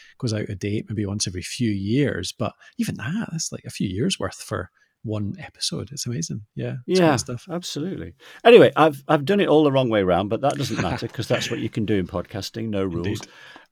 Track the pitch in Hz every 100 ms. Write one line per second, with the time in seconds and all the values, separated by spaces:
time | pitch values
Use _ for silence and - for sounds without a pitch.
0 | - _ 120 107 - 98 104 107 - 104
1 | 101 104 - 90 - - 117 101 98 127
2 | 135 - - - 107 - - - 220 -
3 | 113 202 - 165 - - - - 101 92
4 | 170 - 95 - - 101 95 _ _ _
5 | 117 107 101 - 104 - - 160 101 139
6 | - 120 - 120 104 - 123 127 123 185
7 | 165 135 - 123 - 170 180 147 170 151
8 | 87 - - - - 233 123 143 160 139
9 | - 151 139 202 151 147 151 135 127 110
10 | 92 87 101 110 135 139 135 110 90 127
11 | 120 - 107 120 - 117 117 - 104 104
12 | 87 92 - 101 98 113 113 101 95 85
13 | 90 110 - - - - -